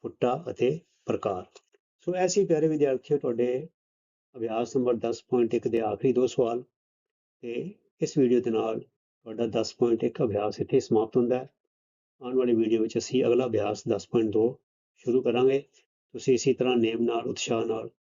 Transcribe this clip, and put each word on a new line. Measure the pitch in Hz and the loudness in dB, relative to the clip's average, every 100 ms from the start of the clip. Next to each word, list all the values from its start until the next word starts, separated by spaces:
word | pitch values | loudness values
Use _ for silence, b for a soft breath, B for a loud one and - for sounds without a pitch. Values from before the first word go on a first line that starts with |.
ਫੁੱਟਾ | 117 - 123 131 143 | -12 -2 -2 -2 -4
ਅਤੇ | 107 120 160 _ _ - | -2 0 0 _ _ -6
ਪ੍ਰਕਾਰ। | 104 107 92 92 - _ _ _ _ - | -4 -2 -6 -8 -20 _ _ _ _ -6
ਸੋ | 180 | -2
ਐਸੀ | 180 185 190 | 0 2 2
ਪਿਆਰੇ | 160 160 | 2 2
ਵਿਦਿਆਰਥੀਓ, | 156 143 131 - 147 | 2 2 0 0 -2
ਤੁਹਾਡੇ | 139 117 123 127 160 _ _ _ _ _ _ 131 | 0 -2 0 -2 -6 _ _ _ _ _ _ -8
ਅਭਿਆਸ | 113 110 120 139 | -4 -2 -2 0
ਨੰਬਰ | 123 | 0
ਦਸ | 120 117 117 - | 0 -2 -6 -2
ਪੁਆਇੰਟ | 127 117 | 0 2
ਇੱਕ | 117 117 | 0 0
ਦੇ | 113 | 0
ਆਖਰੀ | 107 104 135 | -2 0 2
ਦੋ | 120 127 | 2 2
ਸਵਾਲ | - 117 120 - _ _ _ _ _ _ _ | 0 -2 -2 -8 _ _ _ _ _ _ _
ਤੇ | 120 120 156 202 _ _ | -10 -8 -8 -12 _ _
ਇਸ | 156 - | -4 2
ਵੀਡੀਓ | 127 123 | 4 4
ਦੇ | 123 | 2
ਨਾਲ | 110 113 113 - _ _ _ | 0 0 -4 -8 _ _ _
ਤੁਹਾਡਾ | 117 110 117 | -14 -6 -2
ਦਸ | 110 110 - | -2 -4 0
ਪੁਆਇੰਟ | 120 113 | 0 2
ਇੱਕ | 123 - | -2 -2
ਅਭਿਆਸ | 123 104 104 - | -2 0 -2 -4
ਇੱਥੇ | 101 135 | 0 0
ਸਮਾਪਤ | - 110 110 127 | 2 0 2 0
ਹੁੰਦਾ | 120 127 | 0 -2
ਹੈ। | 131 _ _ _ _ _ _ _ | -4 _ _ _ _ _ _ _
ਆਉਣ | 123 127 | -4 -2
ਵਾਲੀ | 123 113 | 2 2
ਵੀਡੀਓ | 113 113 | 2 2
ਵਿੱਚ | 110 117 | 0 -2
ਅਸੀਂ | - 127 120 | -2 0 2
ਅਗਲਾ | 120 127 | 2 2
ਅਭਿਆਸ | 107 104 104 - | 0 -2 -4 -2
ਦਸ | 104 - | -4 0
ਪੁਆਇੰਟ | 120 113 | 0 2
ਦੋ | 107 113 135 _ _ _ _ | 2 0 0 _ _ _ _
ਸ਼ੁਰੂ | - 123 | -2 0
ਕਰਾਂਗੇ। | 117 117 127 135 139 b b _ _ | 0 2 2 2 -4 b b _ _
ਤੁਸੀਂ | 120 - | -10 0
ਇਸੀ | 123 - | 2 2
ਤਰ੍ਹਾਂ | 127 127 120 | 0 2 2
ਨੇਮ | 113 113 | 2 2
ਨਾਲ, | 117 120 117 | 0 0 -4
ਉਤਸ਼ਾਹ | - - 117 113 | -6 -2 -2 -2
ਨਾਲ | 113 110 _ | -4 -8 _